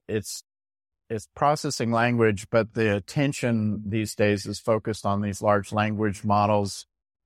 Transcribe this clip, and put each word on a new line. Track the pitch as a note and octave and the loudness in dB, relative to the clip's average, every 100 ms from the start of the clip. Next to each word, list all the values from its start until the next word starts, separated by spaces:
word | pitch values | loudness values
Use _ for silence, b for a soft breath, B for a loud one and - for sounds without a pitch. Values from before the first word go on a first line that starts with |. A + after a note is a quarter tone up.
| - | -4
it's, | G#2+ - - - _ _ _ _ _ _ | -6 -6 -14 -16 _ _ _ _ _ _
it's | A2 - - | -10 -10 0
processing | D3 D3+ D3+ - A#2 | 0 2 -2 -2 0
language, | A2+ A#2+ A#2+ A2+ G2+ - | 2 2 4 2 2 0
but | A#2 G#2+ | 0 0
the | - A2 G2+ | 0 0 0
attention | - D3+ C#3+ C#3+ B2 A2+ G#2+ G#2 G#2 | -2 0 0 0 -2 0 0 -2 -4
these | A2 G#2+ - | -2 -4 0
days | G#2 G2+ G#2 | 2 2 -2
is | G#2 | -6
focused | - A2 A#2 G#2+ G2+ | 0 0 -2 -4 -2
on | G2+ | -2
these | G#2 F#2+ | -2 0
large | G#2+ G#2 G2 | 2 2 0
language | G#2+ G#2+ G#2 G#2+ G2 | -2 -2 0 -2 -2
models | G#2+ G#2 G#2 G#2 G2+ - - _ _ _ | 0 2 4 2 0 -6 -16 _ _ _